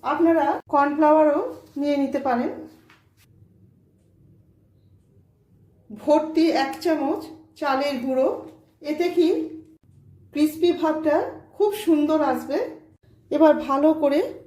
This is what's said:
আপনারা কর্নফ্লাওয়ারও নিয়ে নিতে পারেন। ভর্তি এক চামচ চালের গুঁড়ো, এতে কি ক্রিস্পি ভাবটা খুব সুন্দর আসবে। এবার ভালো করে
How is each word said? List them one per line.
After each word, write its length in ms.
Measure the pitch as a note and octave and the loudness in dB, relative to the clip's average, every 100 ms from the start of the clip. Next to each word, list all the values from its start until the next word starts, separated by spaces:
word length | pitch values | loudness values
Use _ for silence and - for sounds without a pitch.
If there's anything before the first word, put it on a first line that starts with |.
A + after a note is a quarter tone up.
| A#3+ | -4
আপনারা 340 | D4+ E4 D#4+ C#4 F#4 - | 2 2 4 0 -2 -2
কর্নফ্লাওয়ারও 680 | C#4+ C#4+ D4 D4+ D#4 D4+ C#4+ A4+ - - C#4+ | 0 0 2 4 6 4 2 -4 -10 -14 -6
নিয়ে 160 | C#4+ C#4+ | -2 0
নিতে 180 | C4+ C#4 C4+ | 0 -2 -2
পারেন। 240 | A#3+ C#4 - - - _ _ _ _ _ _ _ _ _ _ _ _ _ _ _ _ _ _ _ _ _ _ _ _ _ _ _ _ _ _ _ G#3+ | -2 -4 -8 -16 -20 _ _ _ _ _ _ _ _ _ _ _ _ _ _ _ _ _ _ _ _ _ _ _ _ _ _ _ _ _ _ _ -10
ভর্তি 440 | - D4+ D#4 D#4+ D#4+ C4+ | 2 2 2 0 2 0
এক 80 | C4+ - | -2 -4
চামচ 400 | F4 D4+ C#4 G4+ - - - - | -2 -2 -2 -4 -8 -20 -20 -8
চালের 360 | D4 C4+ C#4+ C4 | -4 -2 -2 -4
গুঁড়ো, 240 | B3+ C4 D4 - - - _ _ D4 | -2 0 0 -2 -12 -20 _ _ -8
এতে 160 | D4+ F4 F4 | -2 -2 2
কি 120 | E4 F#4+ - - - _ _ _ - - - | 2 0 -4 -12 -20 _ _ _ -20 -20 -10
ক্রিস্পি 380 | C#4+ D#4 - F4 E4 | -2 -2 2 -2 0
ভাবটা 360 | D#4 D#4 D4+ D#4 A#4+ - - - | -2 0 0 0 -2 -10 -20 -2
খুব 140 | G#4 G4+ | -2 0
সুন্দর 340 | - D4+ D4 D#4 C#4 | 0 2 2 0 0
আসবে। 260 | B3 - D4+ B4+ - - _ _ _ _ | -2 -4 -6 -6 -12 -20 _ _ _ _
এবার 220 | D4 D#4 D4+ - | 4 4 4 0
ভালো 220 | C4+ D#4 D#4 | 2 2 2
করে 180 | C#4+ C#4+ B4 - | 0 0 -2 -8